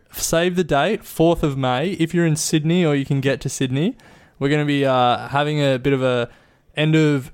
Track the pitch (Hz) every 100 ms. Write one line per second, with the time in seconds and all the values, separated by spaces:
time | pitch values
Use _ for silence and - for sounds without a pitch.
0 | _ - - 165 180 180 160 139 160 -
1 | - - 165 165 156 135 131 123 175 185
2 | 160 175 165 151 - 160 156 180 160 143
3 | 135 139 135 143 135 - 131 135 190 -
4 | - - - - 139 151 147 143 135 127
5 | 123 113 117 139 147 151 139 131 139 135
6 | 127 123 117 - _ _ _ - 156 156
7 | 151 143 131